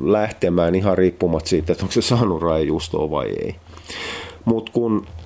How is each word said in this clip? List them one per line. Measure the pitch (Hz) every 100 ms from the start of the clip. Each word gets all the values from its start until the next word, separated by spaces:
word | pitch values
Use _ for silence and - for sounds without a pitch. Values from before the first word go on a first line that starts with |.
lähtemään | 71 107 107 - 90 87 85 92
ihan | 101 92
riippumatta | 92 - 90 80 -
siitä, | 85 82
että | - 95
onko |
se | 120
saanut | - 117 110 82
raejuustoa | 85 80 73 80 - 76 76
vai | 73 55
ei. | 50 50 - - - - - - - - - -
Mut | 113 110
kun, | 120 117 104 - -